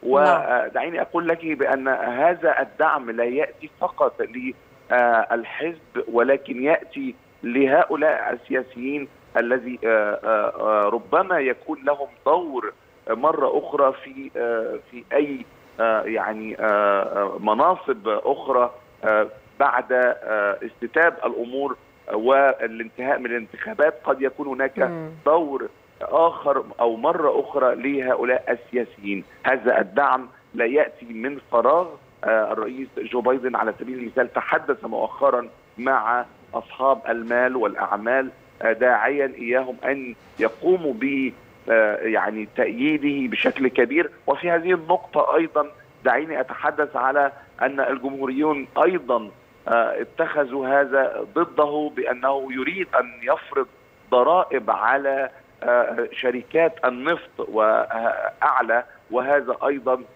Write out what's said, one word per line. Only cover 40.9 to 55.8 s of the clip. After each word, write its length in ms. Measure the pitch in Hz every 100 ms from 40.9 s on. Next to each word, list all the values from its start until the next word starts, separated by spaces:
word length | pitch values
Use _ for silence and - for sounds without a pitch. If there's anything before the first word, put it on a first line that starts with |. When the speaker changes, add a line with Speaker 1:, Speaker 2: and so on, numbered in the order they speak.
Speaker 1:
ب، 400 | 113 135 139 131 - - - -
آه، 260 | 113 107 107
يعني، 520 | 110 107 92 107 107 -
تأييده 760 | 120 113 143 151 143 143 127
بشكل 360 | - 131 - 131
كبير. 420 | - 120 143 175 - -
وفي 240 | 139 175
هذه 240 | 170 165
النقطة 600 | 180 160 180 - 151 - 143
أيضا 340 | 165 151 147 - - _
دعيني 360 | 127 123 160 147
أتحدث 560 | 127 - 147 151 143 131
على 360 | 123 143 139 - - -
أن 180 | 131 139
الجمهوريون 880 | 131 135 131 139 135 131 151 143 127 -
أيضا، 480 | 160 185 127 120 107 - _ _ -
آه، 320 | 117 113 -
اتخذوا 680 | 120 - 160 147 139 135 131 139
هذا 460 | 143 135 131 - -
ضده 560 | - 170 - 147 147 151 143
بأنه 520 | 127 127 127 139 135
يريد 360 | 127 131 185 180 131
أن 120 | 123 117
يفرض 440 | 120 156 - 135 127 _ _ _ -
ضرائب 600 | 127 127 175 180 135 113
على، 600 | 101 107 135 139 135 131 - _ _
آه، 460 | - 120